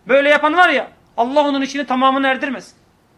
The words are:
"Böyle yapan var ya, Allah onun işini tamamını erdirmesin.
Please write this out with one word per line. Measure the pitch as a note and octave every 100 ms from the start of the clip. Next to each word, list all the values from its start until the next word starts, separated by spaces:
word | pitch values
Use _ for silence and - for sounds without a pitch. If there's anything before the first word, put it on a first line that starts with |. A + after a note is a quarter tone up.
| F#3+
"Böyle | C#4 C#4+
yapan | D4 D4 E4+
var | F4
ya, | C4 - _ _ -
Allah | A#3+ D4
onun | D4 C#4
işini | C4+ C#4 C#4+
tamamını | B3+ C4+ C4+ C4+
erdirmesin. | C4 C#4+ G#3+ - _ _ _ _